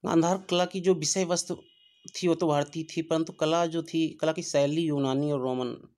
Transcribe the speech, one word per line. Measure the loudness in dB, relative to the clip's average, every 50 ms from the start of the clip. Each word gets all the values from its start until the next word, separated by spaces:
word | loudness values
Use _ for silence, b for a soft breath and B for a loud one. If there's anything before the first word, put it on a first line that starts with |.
| -2
गांधार | 2 2 4 4 4 2 0
कला | -2 -2 0 0 0
की | 0 -2 -2
जो | 2 2 2
विषय | 2 2 -2 0 0 0
वस्तु | 0 0 -2 -2 -6 -8 -10 -10 -20 _ _ _ _ _ _ _ -14
थी, | -10 -2 2 2
वो | 2
तो | 2 2 2
भारतीय | 2 2 0 -2 -4 -10 -10
थी, | -6 -6 -6
परंतु | -2 0 0 0 0 -2
कला | -2 -2 0 2 2 2 2
जो | 0 -2 -4
थी, | -6 -2 -2 -2 -2 -2
कला | -2 -2 -2 0
की | 0 -2
शैली | -6 0 2 2 2 2 2 0
यूनानी | 0 0 0 0 0 0 0 0 0 0
और | -2 -2
रोमन | -2 -2 -2 -2 -2 -4 -6 -10 -16 -20 _